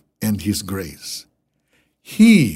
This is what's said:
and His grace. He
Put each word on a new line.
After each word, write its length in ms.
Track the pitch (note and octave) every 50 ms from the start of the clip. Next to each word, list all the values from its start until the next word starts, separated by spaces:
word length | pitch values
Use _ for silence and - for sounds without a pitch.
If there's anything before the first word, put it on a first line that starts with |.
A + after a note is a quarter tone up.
| _ _ _ _ -
and 240 | G#2+ G#2+ G2 E2
His 160 | G2+ G2+ - G#2
grace. 640 | F2+ G2 G2 F#2 D#2 C#2+ - - - - - - _ _ _ _ _ _ _ _ _ _ _ _ _ _ _ _
He 480 | - - - G#3+ A#3 A3 F#3+ C#3+ G2+ D#2